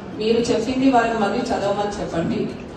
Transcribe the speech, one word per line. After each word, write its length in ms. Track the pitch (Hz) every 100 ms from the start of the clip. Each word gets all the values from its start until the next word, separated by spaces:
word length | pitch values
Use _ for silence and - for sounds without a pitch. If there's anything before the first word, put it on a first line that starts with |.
| - -
మీరు 140 | 220 233
చెప్పింది 520 | - 214 220 254 269
వారిని 280 | 233 226 220
మళ్ళీ 200 | 202 240
చదవమని 640 | 240 - 202 202 208 -
చెప్పండి, 500 | - 165 - - - - -